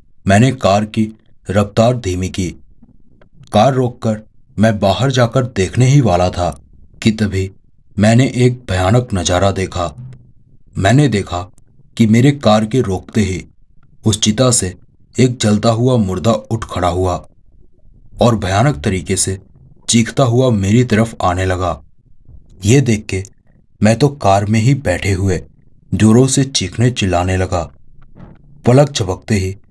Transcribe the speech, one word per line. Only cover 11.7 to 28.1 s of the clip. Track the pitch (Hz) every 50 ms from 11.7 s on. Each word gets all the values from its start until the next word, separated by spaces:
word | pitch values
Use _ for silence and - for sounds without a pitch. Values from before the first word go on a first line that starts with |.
| _ _ - - _ -
कि | 117 107
मेरे | 110 117 127 143
कार | 143 143 - 110 107 110 110
के | 107 135 131
रोकते | 110 98 92 92 - - - 113
ही | 104 101 92 82 73 - _ _ - - _ - - _ _ - -
उस | 110 104 -
चिता | - 107 104 110 127 127
से | 117 - 98 90 90 - - _ _ _ _ _ - -
एक | 127 127 123 -
जलता | - 107 104 104 110 117
हुआ | 117 110 120 131 127 120
मुर्दा | 107 92 92 90 78 113
उठ | 113 110 - - 117 107 - -
खड़ा | - 92 90 87
हुआ | 87 90 92 92 87 80 - - _ _ - _ _ - - _ _ _ - - - - - - - -
और | 104 120 120
भयानक | 101 95 92 95 101 120 147 135 - -
तरीके | 107 95 92 80 - 98 92
से | - 95 95 95 - _ _ - - - - - - -
चीखता | 113 117 113 - - - 139
हुआ | 120 117 123 131 127
मेरी | 117 101 95 95 104 123 127
तरफ | 123 110 104 113 110 - -
आने | - 90 90 92 95
लगा। | 92 92 90 92 87 82 80 - - _ _ _ _ - - - - - - - - - - 92
ये | 98 123 143
देख | 123 120 110 104 -
के | - 98 95 98 - - _ _ _ _ _ _ _ _ - 101
मैं | 107 113 113
तो | 143 139
कार | 143 - - 98 98 101 104
में | 101 110 113
ही | 107 131 143
बैठे | 139 - 90 87 82 - 98
हुए | 98 87 98 98 87 80 - - - _ _ - - _ _ _ -
जोरों | 95 107 110 110 123 135 135
से | - 143 131
चीखने | 135 - - 98 90 - - 117 127
चिल्लाने | 127 - 107 95 87 87 90 92 92 92
लगा। | 92 90 92 87 80 71 - - - - - - - -